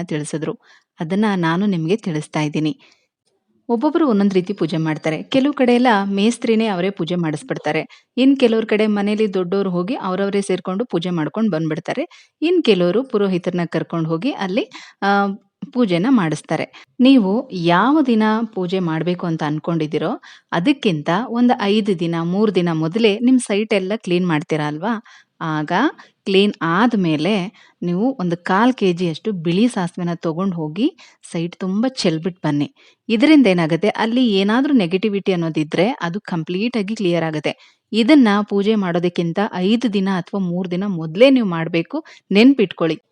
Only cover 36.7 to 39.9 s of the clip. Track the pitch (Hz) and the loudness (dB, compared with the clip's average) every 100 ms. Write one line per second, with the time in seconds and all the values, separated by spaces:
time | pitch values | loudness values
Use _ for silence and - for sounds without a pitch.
36.7 | 233 190 220 185 170 160 156 151 - _ | -4 -4 -4 -2 0 -2 -4 -6 -8 _
37.7 | _ _ 208 226 311 226 202 208 202 202 | _ _ 0 6 6 6 4 0 0 0
38.7 | 220 190 170 180 175 170 165 208 180 185 | 0 0 0 -2 -2 -2 -2 -4 -2 0
39.7 | 233 240 | 0 0